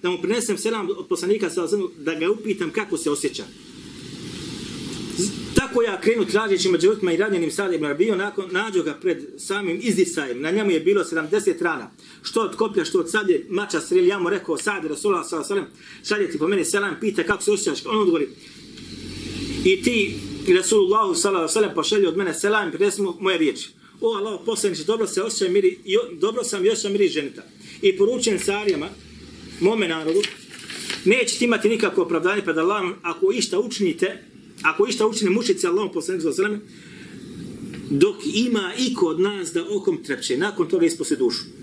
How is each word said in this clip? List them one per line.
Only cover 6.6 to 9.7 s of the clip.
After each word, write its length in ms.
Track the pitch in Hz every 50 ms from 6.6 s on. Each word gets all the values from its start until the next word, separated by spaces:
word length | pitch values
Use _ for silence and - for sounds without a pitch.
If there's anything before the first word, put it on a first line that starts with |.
| 180 190
među 220 | 180 160 165 190
mrtvima 220 | 220 220 196 180 165
i 40 |
ranjenim 340 | 165 202 220 196 175 170 151
Sa'd 240 | - - 202 190 175
ibn 100 | 156 151
Rabi'om, 320 | 147 143 147 185 226 208
nakon, 280 | 180 196 208 - - 190 185
nađu 320 | 185 185 214 220 190 180 160
ga 120 | 156 143
pred 300 | - - 185 165 139 - - - -
samim 420 | - - 196 202 202 180